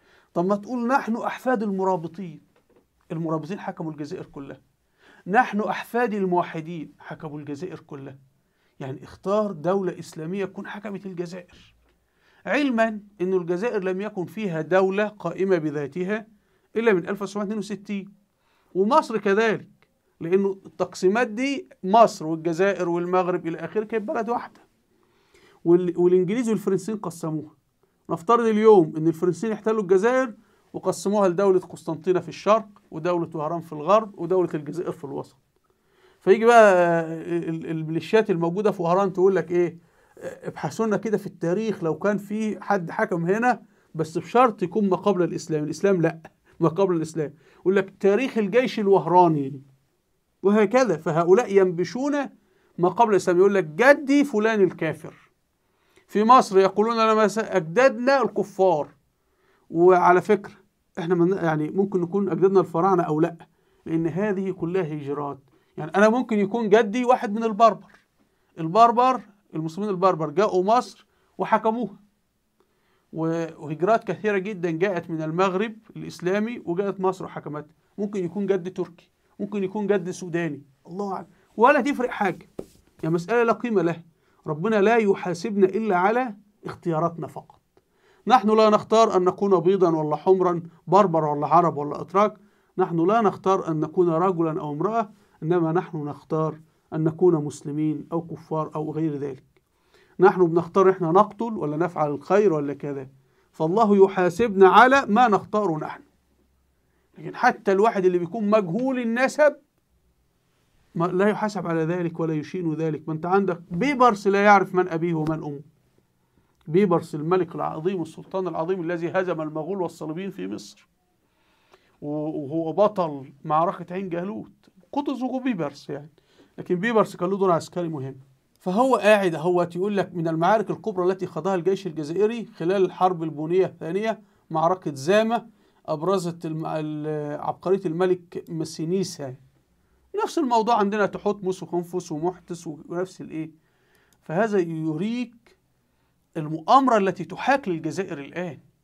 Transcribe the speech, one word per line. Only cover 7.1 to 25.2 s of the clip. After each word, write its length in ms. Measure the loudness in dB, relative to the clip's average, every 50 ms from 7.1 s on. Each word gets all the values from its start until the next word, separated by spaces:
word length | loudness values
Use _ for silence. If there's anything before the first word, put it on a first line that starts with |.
| -14 -14 -14 -12 -12 -12
الجزائر 420 | -10 -10 -10 -10 -10 -12 -12 -14
كلها. 380 | -16 -18 -16 -16 -16 -16 -18 -20 _ _ _ _ _ _ _ _ _ _ _ -14
يعني 240 | -12 -12 -12 -12 -16
اختار 480 | -20 -20 -10 -4 -2 0 0 0 -2
دولة 460 | -6 -4 -2 -2 -2 0 -2 -4 -6 -8
اسلامية 460 | -12 -14 -14 -12 -10 -8 -6 -6 -6
تكون 220 | -6 -8 -12 -14
حكمت 400 | -12 -14 -14 -12 -12 -12 -12 -12
الجزائر، 680 | -10 -10 -10 -10 -10 -12 -16 -18 _ _ -20 -20 _ _ _ _ _ _ _ _ _ _ _ _ _ _ _ -6
علما 540 | -4 -2 0 0 0 2 0 0 0 -2 -6 -12 -16 _ -6
انه 160 | -2 0 0
الجزائر 480 | 0 0 -2 -2 -2 -2 -2 -2 -2 -2
لم 160 | -2 -4 -4
يكن 240 | -6 -6 -6 -8 -8
فيها 360 | -8 -6 -6 -6 -4 -4 -4
دولة 460 | -2 2 2 2 4 2 2 0 -2 -2
قائمة 500 | -4 -8 -8 -8 -4 -2 0 2 2 0
بذاتها 680 | 0 -2 -4 -4 -6 -6 -6 -6 -6 -4 -6 -6 -8 -12 _ _ _ _ _ _ _ _ -6
الا 160 | 0 2 2
من 160 | 2 2 0 -2
ألف 140 | -6 -6
وتسعمية 220 | -8 -8 -6 -6 -6
اتنين 140 | -4 -6 -6
وستين، 540 | -6 -8 -10 -10 -8 -8 -8 -8 -8 -12 -18 _ _ _ _ _ _ _ _ _ _ _ -2
ومصر 440 | 0 2 4 4 2 2 0 -2 -2
كذلك، 500 | 0 0 2 2 2 0 0 -2 -6 -14 _ _ _ _ _ _ _ _ _ -10
لانه 380 | -2 0 2 2 2 0 -2 -6 -12
التقسيمات 600 | -14 -6 -6 -6 -6 -4 0 0 2 2 2 0 0
دي 400 | -2 -2 -2 -2 -2 -4 -8 -12 -14 _ -2
مصر 420 | 2 6 6 6 6 4 -2 -6
والجزائر 640 | -6 -6 -4 -2 -2 0 2 2 0 0 0 -2 -4
والمغرب 580 | -2 -4 -2 0 0 0 2 0 -2 -4 -4
الى 120 | -6 -8 -8
اخره 260 | -10 -6 -6 -6 -4
كانت 240 | -4 -4 -6 -4 -4
بلد 220 | -4 -4 -4 -4
واحدة، 300 | -4 -6 -6 -10 -16 _ _ _ _ _ _ _ _ _ _ _ _ _